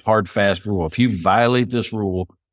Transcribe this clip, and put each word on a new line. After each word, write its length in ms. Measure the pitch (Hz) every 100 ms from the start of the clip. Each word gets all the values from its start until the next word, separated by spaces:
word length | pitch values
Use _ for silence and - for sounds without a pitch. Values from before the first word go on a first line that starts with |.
hard, 240 | - 110 90
fast 360 | 107 101 90
rule. 220 | 104 98 82
If 100 | -
you 200 | 123 95
violate 540 | 92 107 120 123 123
this 220 | 123 -
rule, 360 | 110 98 90 92 _ _